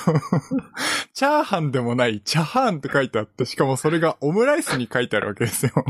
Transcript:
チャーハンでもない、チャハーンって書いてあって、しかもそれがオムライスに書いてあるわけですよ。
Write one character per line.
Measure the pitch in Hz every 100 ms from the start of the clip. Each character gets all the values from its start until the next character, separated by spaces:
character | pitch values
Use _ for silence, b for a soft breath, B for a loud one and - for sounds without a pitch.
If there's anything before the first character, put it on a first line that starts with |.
| - 156 - 165 - 262 - B B B B
チ | - 277
ャ | 302
ー |
ハ | - 190
ン | 147
で | 127
も | 120
な | 123 120
い、 | 104
チ | - 156
ャ |
ハ | 156 254 254
ー |
ン | 156
っ |
て | 135
書 | 143
い | 131
て | 113
あ |
っ | 107
て、 | -
し | 123
か | -
も | 139 131
そ | 156
れ | 165
が | 160 -
オ | 143
ム | 196 262
ラ | 302
イ |
ス | - 135
に | 117
書 | 127
い | 123
て | 104
あ |
る | 104
わ |
け | 98
で | 113
す | - 135
よ。 | 151